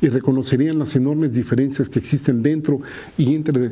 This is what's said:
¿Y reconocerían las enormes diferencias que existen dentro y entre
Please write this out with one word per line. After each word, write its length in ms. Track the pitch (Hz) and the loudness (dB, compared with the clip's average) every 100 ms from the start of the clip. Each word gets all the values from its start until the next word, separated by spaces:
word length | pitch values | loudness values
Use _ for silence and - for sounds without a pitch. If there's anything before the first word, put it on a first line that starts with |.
¿Y 80 | 151 | 0
reconocerían 720 | 123 131 131 131 127 156 156 | 0 0 0 2 4 4 2
las 160 | 147 | 0
enormes 400 | 135 135 151 151 | 0 0 0 0
diferencias 540 | 117 - 127 135 139 120 | 0 0 0 0 0 -2
que 100 | 120 | -2
existen 440 | - 143 143 120 | -2 -2 0 0
dentro 380 | 135 156 151 139 - - - - | 0 0 0 -2 -4 -16 -8 -2
y 160 | 131 | 0
entre 360 | 156 156 131 120 | 0 0 0 -2